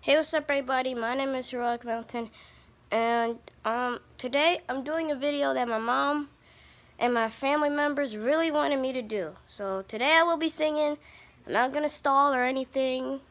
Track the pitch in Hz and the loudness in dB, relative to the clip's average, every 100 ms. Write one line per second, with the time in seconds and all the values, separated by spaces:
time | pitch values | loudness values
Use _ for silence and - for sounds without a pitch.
0 | - 302 302 320 294 277 254 262 262 247 | 4 2 4 -2 0 -2 0 -2 0 -2
1 | 226 262 269 262 247 247 240 240 240 233 | -4 -2 -2 -4 -6 -4 -2 -4 -4 -6
2 | 226 240 226 - - - - _ _ 226 | -6 -8 -8 -14 -20 -20 -20 _ _ 0
3 | 233 233 233 233 - - 220 233 247 247 | 2 2 0 -4 -12 -8 -4 -2 -2 -6
4 | - - 254 269 311 349 - 254 262 320 | -12 -10 -4 2 2 2 -4 -6 -2 -4
5 | 320 277 285 294 277 262 240 220 226 254 | -2 -2 0 0 0 0 0 -2 0 0
6 | 277 294 294 - - - - - - - | 2 0 -4 -14 -20 -20 -20 -20 -20 -2
7 | 240 233 226 220 269 294 294 294 294 277 | 0 2 0 -2 0 2 2 2 0 0
8 | 277 214 226 302 330 302 294 277 262 262 | -4 -2 0 2 2 2 2 0 0 -4
9 | 214 214 160 - - - 196 190 190 220 | -4 -4 -6 -10 -20 -8 -6 -4 -6 -2
10 | 262 320 339 330 320 - 302 302 302 294 | 4 6 6 2 0 0 0 2 0 -2
11 | - - - - - 208 254 277 302 - | -10 -20 -20 -20 -4 0 0 0 -2 -2
12 | 285 277 285 262 247 262 262 269 262 254 | 2 4 4 4 0 0 -2 0 0 0
13 | 262 269 - | -4 -6 -10